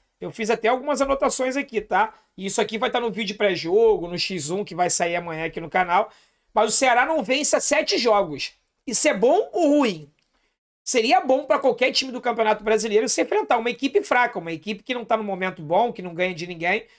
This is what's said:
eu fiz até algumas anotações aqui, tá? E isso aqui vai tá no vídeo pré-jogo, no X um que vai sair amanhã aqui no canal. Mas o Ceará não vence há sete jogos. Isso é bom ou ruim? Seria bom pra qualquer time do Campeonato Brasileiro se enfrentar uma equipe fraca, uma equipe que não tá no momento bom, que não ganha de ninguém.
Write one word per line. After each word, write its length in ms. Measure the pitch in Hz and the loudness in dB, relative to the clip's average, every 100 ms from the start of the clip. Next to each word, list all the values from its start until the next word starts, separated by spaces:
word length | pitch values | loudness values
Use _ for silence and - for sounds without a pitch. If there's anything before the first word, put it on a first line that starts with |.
| _ _ | _ _
eu 100 | 180 | -12
fiz 200 | - 214 | -6 -2
até 180 | 226 220 | 0 2
algumas 320 | 254 285 262 | 0 0 0
anotações 560 | 277 269 277 - 262 269 | 0 0 0 0 -2 -4
aqui, 240 | 277 220 | -4 -6
tá? 320 | - 233 220 - _ - | -2 0 0 -4 _ -10
E 100 | 190 | -4
isso 140 | 208 | -2
aqui 160 | 214 214 | -2 -2
vai 140 | 247 | -2
tá 80 | 247 | -2
no 120 | 233 | -2
vídeo 260 | 190 202 208 | -4 -6 -2
pré-jogo, 720 | 208 170 165 202 226 196 170 | 0 0 0 4 4 4 -2
no 100 | 175 | -6
X 320 | - 185 143 | -6 -6 -4
um 140 | 185 | -6
que 100 | 208 | -6
vai 160 | 175 180 | -2 0
sair 240 | - 175 | 0 -2
amanhã 320 | 170 170 160 165 | -2 -6 -6 -6
aqui 140 | 165 | -8
no 100 | 165 | -4
canal. 400 | 185 180 180 226 - _ _ _ | -2 2 2 0 -6 _ _ _
Mas 220 | 214 226 | 0 2
o 20 | - | 2
Ceará 300 | 262 240 277 | 4 4 4
não 160 | 320 | 0
vence 320 | 208 269 294 | 0 0 0
há 60 | 285 | 0
sete 360 | - 285 - 359 | 2 0 0 0
jogos. 560 | 226 202 185 139 - - _ _ | 4 2 2 -4 -10 -14 _ _
Isso 220 | - 226 302 | -6 0 0
é 60 | |
bom 340 | 220 240 349 - | 2 4 4 2
ou 260 | - 302 294 | 2 4 4
ruim? 320 | 247 160 147 _ _ _ _ _ _ _ | 2 0 -10 _ _ _ _ _ _ _
Seria 380 | - 247 226 370 | -4 0 4 4
bom 240 | 302 262 | 4 2
pra 160 | 302 285 | 2 2
qualquer 320 | 269 220 254 | 2 2 0
time 180 | - 269 | 0 -4
do 100 | 254 | -4
Campeonato 440 | 247 226 214 214 | -2 0 2 0
Brasileiro 440 | 214 220 220 208 262 | 2 0 2 2 2
se 140 | - | 0
enfrentar 360 | 302 415 440 240 | 0 0 2 0
uma 120 | 233 | 0
equipe 320 | 233 269 392 | -4 -2 0
fraca, 380 | 285 247 240 208 | 2 2 2 -2
uma 120 | 165 | -8
equipe 300 | 160 202 214 | -8 -8 -8
que 120 | - | -6
não 100 | 247 | -6
tá 120 | 226 220 | -2 -2
no 60 | |
momento 400 | 208 185 185 185 | -2 -4 -6 -6
bom, 300 | 151 180 240 | -2 0 0
que 100 | 233 | -2
não 100 | 180 | -8
ganha 220 | 165 185 | -4 -4
de 140 | 170 175 | -4 -10
ninguém. 380 | 170 175 214 - | -6 -2 -2 -6